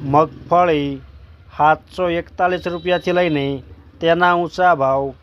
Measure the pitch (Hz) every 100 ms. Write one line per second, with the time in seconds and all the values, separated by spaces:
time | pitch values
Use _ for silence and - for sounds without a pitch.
0 | 143 143 156 - - 170 180 151 143 139
1 | - - - - - - 151 156 - -
2 | 180 170 165 - 180 180 175 175 170 175
3 | 180 180 175 151 139 139 - - - -
4 | 165 165 180 175 170 - 180 160 135 135
5 | 139 127